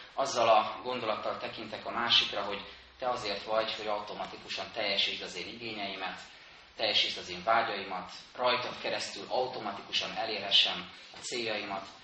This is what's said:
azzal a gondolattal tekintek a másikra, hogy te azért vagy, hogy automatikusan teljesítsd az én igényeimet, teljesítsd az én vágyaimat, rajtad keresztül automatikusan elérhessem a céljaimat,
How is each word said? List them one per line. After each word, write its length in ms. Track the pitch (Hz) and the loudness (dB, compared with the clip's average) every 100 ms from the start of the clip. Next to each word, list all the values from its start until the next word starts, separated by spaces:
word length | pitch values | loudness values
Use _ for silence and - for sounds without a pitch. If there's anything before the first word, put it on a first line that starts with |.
| - | -10
azzal 360 | - 135 131 113 | -2 0 4 8
a 300 | 110 107 - | 8 6 -2
gondolattal 540 | 123 123 110 104 117 104 | -4 -2 0 0 0 -4
tekintek 480 | 117 - 110 104 - | -6 -6 -8 -6 -4
a 60 | |
másikra, 520 | 107 120 123 117 104 | -2 4 4 4 -2
hogy 180 | 101 101 - - - - | -2 -4 -6 -14 -20 -4
te 100 | 127 | -2
azért 340 | 117 104 98 | 0 -2 -4
vagy, 300 | 110 110 110 | 2 2 2
hogy 140 | - 107 | -2 -2
automatikusan 840 | 104 - 95 92 - - - 95 | -2 -4 -6 -8 -8 -8 -8 -6
teljesítsd 500 | 117 104 98 - 98 | -2 0 2 2 0
az 140 | 95 90 | -6 -8
én 120 | 90 | -8
igényeimet, 720 | 117 117 107 98 95 92 90 - - - - - - | -8 -8 -4 -6 -4 -6 -6 -12 -18 -20 -20 -20 -2
teljesítsd 420 | 110 101 - 101 | 2 4 2 0
az 120 | 90 | -6
én 140 | 90 | -4
vágyaimat, 680 | 98 117 110 101 95 92 90 - - - | 4 4 4 -2 -4 -6 -8 -12 -16 0
rajtad 460 | 123 123 117 101 | 2 4 0 -4
keresztül 440 | 120 104 - 101 95 | -2 -2 -4 -8 -2
automatikusan 920 | 107 127 - 107 101 - - 92 92 | 0 0 -2 -6 -6 -2 -2 0 -2
elérhessem 720 | 110 104 98 95 101 92 87 - - | -2 -2 4 6 6 2 -6 -12 -16
a 40 | - | -12
céljaimat, 680 | - 127 113 107 101 98 - - | -6 -2 0 -2 -2 -4 -6 -14